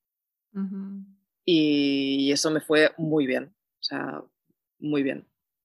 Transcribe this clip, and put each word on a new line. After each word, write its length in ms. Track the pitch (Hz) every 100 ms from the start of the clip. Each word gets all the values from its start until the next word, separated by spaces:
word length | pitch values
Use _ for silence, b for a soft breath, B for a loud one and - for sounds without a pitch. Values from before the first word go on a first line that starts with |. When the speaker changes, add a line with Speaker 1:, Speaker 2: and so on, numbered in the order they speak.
| _ _ _ _ _
Speaker 1:
Ujú. 520 | 202 196 196 196 196 196 - _ _ -
Speaker 2:
Y, 720 | 165 151 147 143 139 135 139 139
y 40 |
eso 180 | 139 160
me 100 | 156
fue 320 | - 151 156 -
muy 280 | 160 156 131
bien, 280 | 127 135 _ _ _
o 20 |
sea, 400 | - 143 139 - - _ _ _ _ -
muy 240 | 151 147
bien. 240 | 135 71 - _ _ _